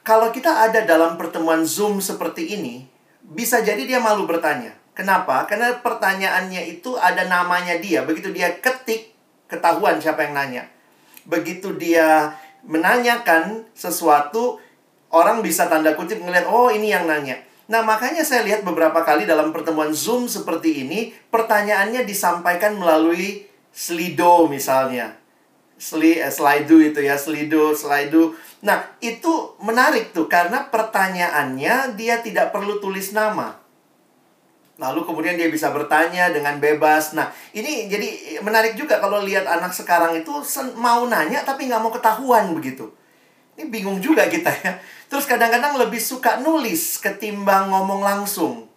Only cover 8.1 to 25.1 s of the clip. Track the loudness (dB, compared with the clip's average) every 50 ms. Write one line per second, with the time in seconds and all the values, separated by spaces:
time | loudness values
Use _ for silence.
8.1 | -4 -6 -6 -10 -6 -2 -2 -2 -4 -2 -2 -2 -2 -2 -4 -6 -6 -6 -6 -14
9.1 | _ _ _ _ _ _ _ _ -10 0 2 2 2 4 2 0 0 2 0 -2
10.1 | -2 -2 -2 -2 -2 -4 -4 -4 -6 -10 -12 -14 _ _ _ _ _ _ _ _
11.1 | _ -20 _ -4 -4 -4 -4 -4 -8 -8 -8 -8 -8 -6 -2 2 4 4 6 6
12.1 | 6 4 4 0 -6 -12 -20 -20 -20 _ _ -4 -2 0 2 4 2 2 2 2
13.1 | 0 0 2 2 2 2 2 0 -6 -8 -10 -14 _ -10 -8 -6 -6 -2 2 4
14.1 | 4 4 4 0 -2 -2 -2 -2 -4 -6 -14 _ _ _ _ _ _ _ _ _
15.1 | 4 4 4 6 4 2 0 -2 0 0 2 2 2 2 4 2 0 0 -4 -6
16.1 | -8 -8 -6 0 0 0 2 2 2 4 4 4 4 2 0 0 0 0 0 0
17.1 | -2 -2 -2 -6 -8 -10 -12 _ _ _ _ _ -2 0 2 2 0 0 0 -4
18.1 | -2 -2 -2 0 0 0 0 0 -2 -2 -2 -4 0 2 2 4 4 2 2 2
19.1 | 2 2 2 2 2 2 2 0 -2 -4 -4 -4 -2 -2 -2 -2 -2 -4 -2 -2
20.1 | -2 -2 -2 -4 -6 -8 -6 -6 -6 -2 0 0 -2 0 -4 -6 -4 -6 -6 -8
21.1 | -10 -20 _ _ 0 0 2 2 2 2 2 2 0 0 0 0 0 -4 -4 -4
22.1 | -4 -2 0 0 0 0 0 0 0 2 0 0 0 0 2 4 4 4 4 2
23.1 | 2 0 -2 -6 -6 -10 -14 -20 _ _ _ _ _ -12 -8 -8 -6 -4 -4 -4
24.1 | -2 2 6 6 8 8 6 4 2 -4 -2 0 2 2 2 0 -2 -4 -6 -8